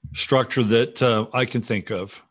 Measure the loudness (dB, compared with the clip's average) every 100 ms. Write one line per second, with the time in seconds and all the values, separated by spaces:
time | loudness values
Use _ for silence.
0 | -12 -8 2 2 2 0 4 4 2 0
1 | 2 2 0 -2 -2 -4 -4 -6 -4 -8
2 | -8 -16 _